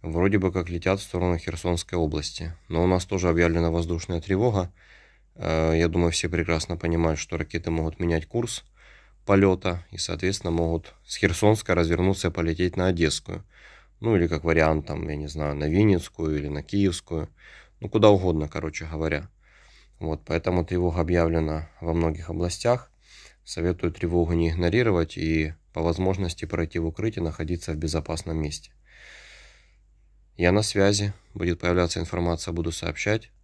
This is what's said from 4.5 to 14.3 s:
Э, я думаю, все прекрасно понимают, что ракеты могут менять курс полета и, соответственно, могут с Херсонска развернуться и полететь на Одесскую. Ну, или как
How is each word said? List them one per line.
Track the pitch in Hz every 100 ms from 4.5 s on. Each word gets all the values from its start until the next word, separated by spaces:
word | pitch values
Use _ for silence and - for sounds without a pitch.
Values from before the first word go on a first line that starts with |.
| 101 90 _ - - - _ _
Э, | - - 80 80 80
я | 85
думаю, | 85 85
все | 85 82
прекрасно | 82 82 82 - 85
понимают, | 85 85 82 78
что | - 85
ракеты | 80 85 85
могут | 80 80 -
менять | 85 82 80
курс | 117 117 - - _ - - _ _ -
полета | 98 98 92 92 87 -
и, | 92
соответственно, | - 85 90 98 90
могут | 82 82 82 - - -
с | -
Херсонска | 90 85 104 107 -
развернуться | 87 82 85 92 95 87
и |
полететь | 82 82 80 90 92
на | 90
Одесскую. | 87 80 - - 87 - _ - - _ _
Ну, | 113 104
или |
как | 85